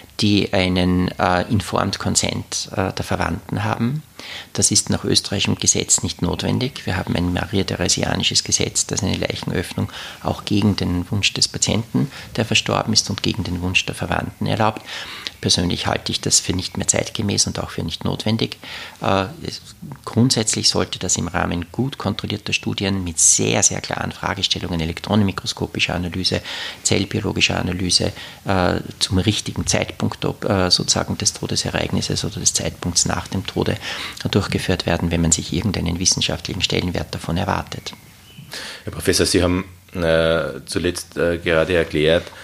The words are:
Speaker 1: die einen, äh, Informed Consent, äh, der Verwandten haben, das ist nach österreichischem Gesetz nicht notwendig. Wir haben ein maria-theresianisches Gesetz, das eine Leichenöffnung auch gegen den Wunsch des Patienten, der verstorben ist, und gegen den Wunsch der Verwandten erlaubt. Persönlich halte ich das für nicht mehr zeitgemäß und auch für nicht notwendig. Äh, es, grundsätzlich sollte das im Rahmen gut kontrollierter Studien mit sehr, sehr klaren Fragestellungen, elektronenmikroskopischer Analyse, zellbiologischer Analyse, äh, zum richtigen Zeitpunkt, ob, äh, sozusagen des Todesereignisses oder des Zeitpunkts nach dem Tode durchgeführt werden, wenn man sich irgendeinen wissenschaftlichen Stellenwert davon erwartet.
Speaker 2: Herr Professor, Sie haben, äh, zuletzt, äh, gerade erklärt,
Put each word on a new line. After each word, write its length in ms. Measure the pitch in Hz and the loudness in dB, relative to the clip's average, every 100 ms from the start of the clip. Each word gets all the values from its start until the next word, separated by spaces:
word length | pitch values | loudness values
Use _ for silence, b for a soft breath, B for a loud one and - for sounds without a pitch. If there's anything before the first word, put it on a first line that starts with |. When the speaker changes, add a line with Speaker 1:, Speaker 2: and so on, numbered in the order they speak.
| B - | B 0
Speaker 1:
die 320 | 107 101 - | 4 4 4
einen, 560 | 98 92 92 90 90 90 - | 2 4 4 4 4 2 2
äh, 240 | 92 90 107 | 2 2 2
Informed 480 | 113 - - 98 - | 0 0 0 0 0
Consent, 720 | 98 92 - 101 - - - | 0 0 0 -2 -4 -6 -6
äh, 200 | - 95 | -2 -2
der 120 | - | -2
Verwandten 600 | - 92 85 85 - 107 | -2 0 0 -2 -4 -2
haben, 380 | 107 - 117 151 - B B B B | -2 0 0 -2 -8 B B B B
das 180 | - 98 | 0 2
ist 200 | 104 - | 2 2
nach 140 | 95 | 0
österreichischem 520 | - 98 - 98 104 101 | 2 0 0 -2 0 2
Gesetz 460 | 95 95 - - | 4 4 4 0
nicht 200 | 90 - | 0 -2
notwendig. 640 | 87 82 95 104 120 - - | -2 0 0 2 0 -4 -4
Wir 100 | 92 | -2
haben 180 | - 87 | 0 0
ein 160 | 90 | 2
maria-theresianisches 1120 | 87 85 98 92 95 90 - - 82 - - | 0 0 0 0 0 0 2 2 0 2 0
Gesetz, 420 | - - - - - | 0 0 0 0 -2
das 160 | 92 | 0
eine 140 | 92 92 | 0 0
Leichenöffnung 720 | 87 - - 87 - - 98 B B B | -2 -4 -2 -2 -2 -4 -4 B B B
auch 220 | - - | -4 -2
gegen 320 | - 104 107 95 | 0 4 4 4
den 340 | 92 87 90 | 2 0 0
Wunsch 220 | 104 - | 0 0
des 140 | - - | 0 -2
Patienten, 640 | - - 92 113 127 139 B B - | 0 0 0 0 0 0 B B -2
der 80 | |
verstorben 480 | 113 104 - 98 101 | 0 0 2 0 2
ist, 180 | 110 - | 0 0
und 120 | 104 | 0
gegen 220 | 101 101 | 0 0
den 160 | 90 87 | -2 -2
Wunsch 240 | 90 92 - | 0 0 -2
der 80 | |
Verwandten 520 | - 87 82 - - 101 | -4 -2 -2 -2 -4 -2
erlaubt. 360 | 104 107 - B B B B B B | 2 2 0 B B B B B B
Persönlich 440 | - - 90 90 - | 0 2 2 0 0
halte 260 | - - | -2 -2
ich 80 | 85 | -2
das 180 | - - | 2 0
für 140 | - | 2
nicht 240 | 90 - - | -2 -2 -4
mehr 100 | - | 0
zeitgemäß 580 | - - - 101 95 - | 0 0 -2 0 0 0
und 120 | - | -2
auch 120 | - | -4
für 120 | - | -4
nicht 220 | 87 - | -6 -4
notwendig. 520 | 95 98 107 113 123 - B B B B | -4 -2 0 0 0 -4 B B B B
Äh, 240 | - 98 95 160 - | 0 2 0 -6 -10
es, 140 | - - - - - | -10 -14 -16 -16 -12
grundsätzlich 640 | - 113 127 123 110 107 101 | -2 2 4 4 0 2 2
sollte 280 | 98 92 - | 2 0 -2
das 200 | 90 - | -2 0
im 100 | 87 | 0
Rahmen 380 | 90 87 87 87 | 0 0 -2 -4
gut 280 | - 131 - | -4 -4 -2
kontrollierter 560 | 104 107 - 101 - | -4 -2 -4 -4 -2
Studien 500 | - 113 104 98 98 | -2 -2 -2 0 0
mit 160 | 87 80 | -2 2
sehr, 420 | - - 107 113 | 4 4 4 4
sehr 200 | 95 98 | 4 0
klaren 300 | - - 95 | -4 -4 -4
Fragestellungen, 680 | - - 98 92 90 92 85 | -4 -4 0 0 -2 -2 0
elektronenmikroskopischer 1160 | 80 82 - 107 98 - - - 90 - - | -2 -2 2 4 4 0 -6 -4 -4 -2 -2
Analyse, 460 | 87 90 92 87 92 B B B B | -2 -2 -2 -2 -2 B B B B
zellbiologischer 800 | - 98 98 104 98 90 87 92 | 2 2 2 -2 -2 0 0 0
Analyse, 520 | 90 90 90 - 90 - B B - | -2 -2 0 2 0 -4 B B 0
äh, 340 | 95 90 90 - - | 4 4 2 -4 -6
zum 200 | - 92 | 0 2
richtigen 480 | 90 104 - - 82 | 2 0 -2 -4 0
Zeitpunkt, 580 | 107 104 - 107 - | 0 0 -2 -4 -2
ob, 200 | - - - | -4 -2 0
äh, 240 | 101 90 | 2 4
sozusagen 480 | - - 95 87 90 | 2 2 0 0 -2
des 160 | 98 | -2
Todesereignisses 920 | - - - 98 - - 95 - 98 | -2 -4 -2 -2 -2 0 -2 -2 -2
oder 160 | - 107 | -4 -2
des 140 | - | -2
Zeitpunkts 500 | - - - 90 87 | 0 -4 -4 -2 0
nach 240 | 87 80 - | 0 0 -2
dem 180 | 98 98 | -4 -2
Tode 300 | 90 90 98 B B B B - | 0 0 0 B B B B 0
durchgeführt 560 | 107 95 98 - 90 - | 2 2 -2 0 0 2
werden, 240 | 85 85 | 2 2
wenn 100 | 85 | 2
man 120 | 82 | 2
sich 200 | 80 82 | 2 0
irgendeinen 460 | 85 101 87 85 85 | 0 0 0 -2 0
wissenschaftlichen 640 | 92 - - - - 90 | 0 0 0 -4 -4 -4
Stellenwert 520 | - 90 90 85 82 | 0 0 0 -2 -4
davon 220 | 87 - 82 | -6 -2 -2
erwartet. 560 | 92 90 - - - - - - - - - B B B | 0 -2 -2 -10 -12 -16 -20 -20 -20 -20 -14 B B B
Speaker 2:
Herr 80 | - | -10
Professor, 340 | 78 98 90 85 | -4 2 4 4
Sie 160 | 92 | 4
haben, 240 | 90 90 - - - | 4 2 -2 -12 -10
äh, 680 | 92 82 80 82 82 69 65 | -2 4 4 4 2 0 -6
zuletzt, 540 | - 92 85 87 - - | -6 -2 0 -2 -6 0
äh, 200 | 82 85 | 0 2
gerade 380 | 87 82 80 87 | 2 4 4 2
erklärt, 480 | 80 78 76 82 85 B | 2 4 4 4 2 B